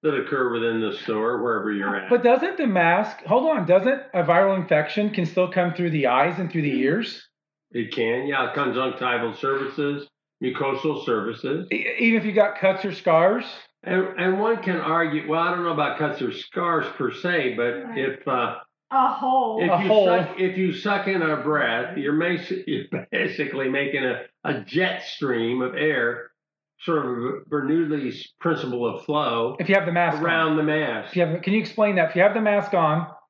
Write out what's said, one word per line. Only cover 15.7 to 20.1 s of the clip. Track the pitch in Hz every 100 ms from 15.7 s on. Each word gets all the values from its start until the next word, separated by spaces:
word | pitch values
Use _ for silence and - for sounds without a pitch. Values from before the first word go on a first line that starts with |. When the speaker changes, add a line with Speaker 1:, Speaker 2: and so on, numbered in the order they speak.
Speaker 1:
about | 151 143 -
cuts | 156 -
or | 117
scars | - - - 175 160 - -
per | 127
se, | - 175 175 131 113
but | 120 117
Speaker 3:
Right. | - 139
Speaker 1:
if, | 135 135 -
uh, | 127 117 - - _ _
Speaker 3:
A | 269 262
hole. | - 254 262 247 220
Speaker 1:
if | 180
Speaker 2:
A | 175
Speaker 1:
you | 196
Speaker 2:
hole. | 214
Speaker 1:
suck, | 185